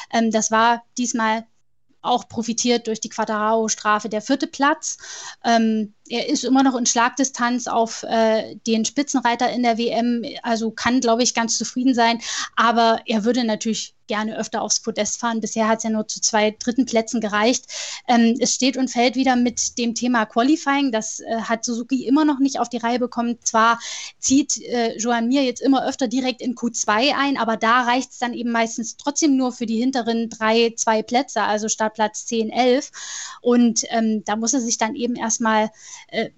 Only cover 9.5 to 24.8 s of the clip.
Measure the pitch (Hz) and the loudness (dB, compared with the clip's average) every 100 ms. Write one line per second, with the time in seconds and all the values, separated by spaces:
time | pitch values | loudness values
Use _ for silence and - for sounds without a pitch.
9.5 | 240 240 226 233 226 240 240 208 - - | 0 0 0 0 0 0 -2 -4 -8 -4
10.5 | 226 220 220 240 254 240 226 247 - 233 | -4 -4 -2 0 0 2 2 0 0 -2
11.5 | - 226 - 254 240 233 233 - - - | -2 -4 -2 0 4 2 2 -4 -8 -6
12.5 | - 226 233 226 226 - 226 208 247 233 | 0 2 4 4 2 0 0 0 0 0
13.5 | 214 233 214 - _ - 208 214 220 214 | -2 -2 -4 -6 _ -6 -4 -4 -6 -6
14.5 | 220 208 - - 214 208 - 233 226 214 | -6 -4 -2 -2 -4 -4 -4 -2 -2 -2
15.5 | - 220 220 220 220 214 - - 220 214 | 0 2 2 0 -2 -4 -4 0 2 2
16.5 | 214 - 240 254 226 226 240 208 208 220 | 0 -2 0 2 0 0 -2 -2 2 2
17.5 | 254 - - - - - 233 226 233 247 | 0 -4 -12 -10 -8 2 4 6 4 2
18.5 | - 254 262 254 240 247 254 262 247 247 | 2 0 0 -2 2 2 2 2 2 2
19.5 | 226 - - 233 226 247 240 214 - 254 | 0 -6 -2 -4 -2 0 2 2 2 2
20.5 | 320 - 277 277 220 208 - - 226 208 | 2 2 0 0 0 -4 -10 -6 -6 -2
21.5 | 226 - 233 240 262 214 277 302 269 277 | -4 -2 -6 -2 -4 2 4 4 2 0
22.5 | 269 240 240 233 240 240 240 233 233 - | 0 -4 -2 -2 0 -2 -2 -4 -4 0
23.5 | 226 226 226 - - - - - 269 294 | 4 4 2 -2 -12 -14 -8 2 2 2
24.5 | - - 240 | -4 -4 -2